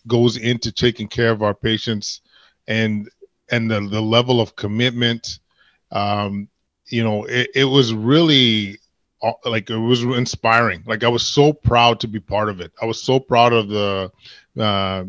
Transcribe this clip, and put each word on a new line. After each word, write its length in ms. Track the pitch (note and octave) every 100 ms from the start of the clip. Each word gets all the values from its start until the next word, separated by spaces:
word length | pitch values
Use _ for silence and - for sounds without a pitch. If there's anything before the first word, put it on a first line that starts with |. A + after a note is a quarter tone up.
| A2+
goes 320 | A#2+ A#2+ A2
into 340 | A2+ A#2+ A2+
taking 360 | - B2 A#2 G#2
care 240 | - A#2
of 100 | G#2+
our 140 | G#2 G2+
patients 640 | A2+ A2 A#2+ G#2+ - - _ _ _ _ -
and, 420 | A2 A2 G#2 G#2 _ - _ -
and 200 | A#2+ A2+
the, 80 | G#2+
the 220 | G2+ G#2+
level 380 | G#2+ A#2 B2 A#2+
of 160 | G#2+ -
commitment. 840 | G#2 A2 B2 A#2+ A#2+ A#2 - - _ _ _ _ _
Um, 560 | G2+ G2+ G#2 G2+ G2+ G2+ _ _ _ -
you 180 | A#2+
know, 220 | A2 G#2 G#2+
it, 240 | B2 B2 C3+
it 100 | C3+
was 300 | C#3 A#2 A2
really, 840 | A2+ D#3 D#3+ C#3 A#2+ G#2+ G2 G2+ _ _ _ -
uh, 80 | A2+ - A#2+
like, 260 | A2+ G2+
it 60 | A2 A#2
was 120 | B2
inspiring. 800 | B2 B2 A2 - A2+ A2+ A2+ E2+ G#2+
Like, 180 | G#2+
I 40 | A#2
was 180 | A#2+ -
so 260 | D3 D3
proud 480 | D3+ - A#2+ A#2 A2+
to 60 | A2+
be 120 | G#2+
part 280 | - G#2 G#2+
of 140 | F#2
it. 100 | E2 -
I 60 | A2+
was 160 | -
so 180 | - C3
proud 340 | - A#2 A#2+
of 160 | A#2 G2+
the, 420 | G#2 G2+ F#2+ F#2 _ - - _ -
uh, 440 | G#2+ G2 F#2+ F#2+